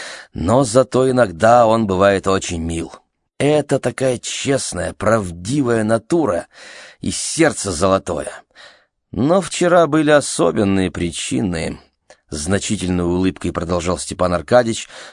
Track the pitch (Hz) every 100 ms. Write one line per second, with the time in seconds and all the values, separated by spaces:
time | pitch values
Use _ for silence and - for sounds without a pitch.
0 | - - - - 82 123 127 123 127 123
1 | 131 127 107 80 110 123 113 113 104 92
2 | 98 98 95 95 - 85 82 82 85 -
3 | _ _ _ - 143 151 143 139 127 -
4 | 131 123 - - 127 165 - 90 85 -
5 | 98 113 92 85 92 147 120 113 107 113
6 | - 170 131 85 - - - - - -
7 | - - - 147 156 - 101 78 95 95
8 | - 78 - - _ _ - _ _ _
9 | _ 92 139 190 160 - 175 175 160 156
10 | 147 147 - - 170 135 98 95 92 -
11 | 87 - - 127 101 82 80 - _ _
12 | _ _ _ 76 78 98 - 101 92 90
13 | 87 90 92 - 90 - 85 87 85 85
14 | - - 90 87 76 123 117 110 - -
15 | -